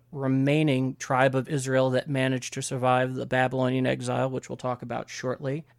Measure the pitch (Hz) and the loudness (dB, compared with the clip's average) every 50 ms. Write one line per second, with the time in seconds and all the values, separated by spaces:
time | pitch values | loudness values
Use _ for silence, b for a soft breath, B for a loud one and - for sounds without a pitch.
0 | _ _ - 139 135 135 135 135 135 143 147 151 156 151 131 131 131 131 135 - | _ _ -10 -4 0 0 2 4 4 4 4 4 4 4 2 2 0 -2 -4 -6
1 | - - 135 123 135 135 131 131 123 - 160 139 127 135 131 131 131 131 127 123 | -4 0 2 4 4 4 4 2 -2 0 -4 -4 -2 0 2 2 2 4 2 0
2 | - - 139 135 131 131 131 127 - - - 135 135 - 139 127 123 127 127 127 | 0 0 0 0 2 0 0 -2 -4 -8 -8 -8 -6 -6 -4 0 2 2 4 4
3 | 131 131 127 127 127 127 131 127 127 127 131 131 127 127 127 131 131 131 131 131 | 2 0 -2 -6 -4 -2 2 2 2 2 2 0 0 0 2 0 0 0 0 -2
4 | 123 123 123 127 127 135 127 127 - - 127 - - 127 123 - 127 120 117 120 | -2 -2 0 0 0 -2 -2 -6 -8 -8 -12 -6 -6 -6 -6 -6 -8 -8 -8 -8
5 | - - - - - 127 127 - 147 135 135 160 - b b | -8 -10 -10 -6 -6 -6 -6 -4 -4 -6 -6 -6 -8 b b